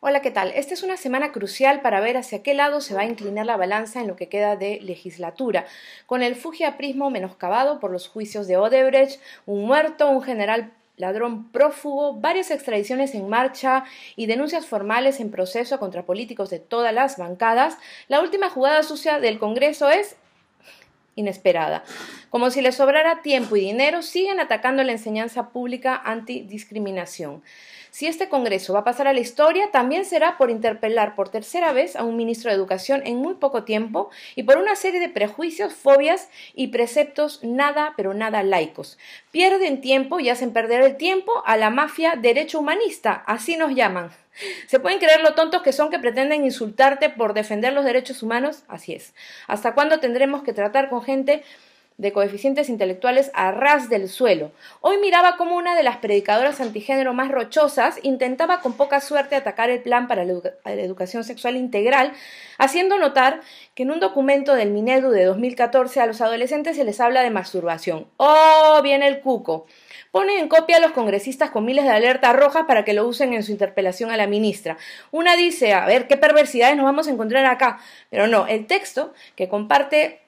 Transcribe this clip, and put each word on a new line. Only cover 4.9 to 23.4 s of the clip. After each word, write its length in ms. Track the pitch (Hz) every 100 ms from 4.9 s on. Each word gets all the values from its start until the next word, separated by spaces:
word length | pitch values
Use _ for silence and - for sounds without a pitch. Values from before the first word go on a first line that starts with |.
| 170 180 170 170 165 254 185 165 - - - _
Con 180 | 254
el 100 | 247
fujiaprismo 760 | 247 330 320 311 277 277 262 277
menoscabado 680 | 233 185 - 180 220 269 294
por 140 | 202
los 160 | 180 -
juicios 400 | 220 214 214 196
de 80 | 185
Odebrecht, 640 | 190 262 262 269 269 - - - -
un 200 | 202 208
muerto, 420 | 285 311 311 294
un 120 | 269
general 520 | 262 226 202 202 214 _ _ _
ladrón 560 | 185 208 240 220 226
prófugo, 640 | - 294 285 294 277 294
varias 360 | 220 285 349 359
extradiciones 640 | 285 - 214 202 254 269
en 140 | 226 196
marcha 560 | 226 262 262 269 262 269 - - -
y 100 | 220
denuncias 400 | 226 294 330 320
formales 540 | 214 202 226 269 269
en 100 | 214
proceso 480 | 214 185 233 247 -
contra 240 | 196 175
políticos 480 | 180 180 233 240 190
de 80 | 170
todas 340 | _ 233 233
las 240 | 220 269 269
bancadas, 600 | 175 180 226 233 294 320 - - -
la 120 | 277
última 300 | 339 392 381
jugada 320 | 262 269 311
sucia 380 | 311 302 320 302
del 180 | 240 214
Congreso 520 | 214 233 285 302 285
es 260 | 339 403 - _ _ _ _ _ - _ _ _
inesperada. 720 | - 208 190 190 170 156 160 - - - - -
Como 200 | 240 247
si 120 | 254
les 120 | 254
sobrara 460 | 254 269 294 320 330
tiempo 320 | 302 262